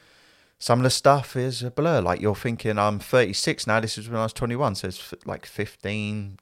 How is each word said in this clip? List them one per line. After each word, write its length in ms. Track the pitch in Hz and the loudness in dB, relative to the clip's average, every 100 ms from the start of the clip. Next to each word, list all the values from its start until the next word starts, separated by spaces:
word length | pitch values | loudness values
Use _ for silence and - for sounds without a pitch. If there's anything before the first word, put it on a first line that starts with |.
| _ _ _ _ _ - | _ _ _ _ _ -4
some 200 | - 123 | 2 4
of 60 | |
the 60 | 127 | 4
stuff 460 | - 139 143 - 127 | 4 6 4 2 -4
is 260 | 131 120 | -4 -4
a 80 | 123 | -6
blur. 300 | 143 165 139 | -2 2 2
Like, 200 | 87 90 | 2 0
you're 140 | 104 | 0
thinking, 440 | 98 127 117 110 104 | 0 -2 -2 -2 2
"I'm 200 | 104 101 | 2 0
thirty-six 680 | - 127 101 101 - - - | 2 4 4 0 -2 -2 2
now, 140 | 110 | 2
this 180 | 110 - | 0 -6
is 100 | 113 | -6
when 100 | 117 | -2
I 40 | |
was 100 | 110 | -2
twenty-one." 440 | - 117 123 135 98 | -2 -4 0 -2 -2
So 120 | 95 | -6
it's 100 | - | -10
f-, 280 | - - - | -14 -14 -10
like, 180 | - - | -10 -10
fifteen, 920 | - 104 - 98 107 104 107 101 98 | -8 -8 -6 -6 -4 -4 -6 -8 -12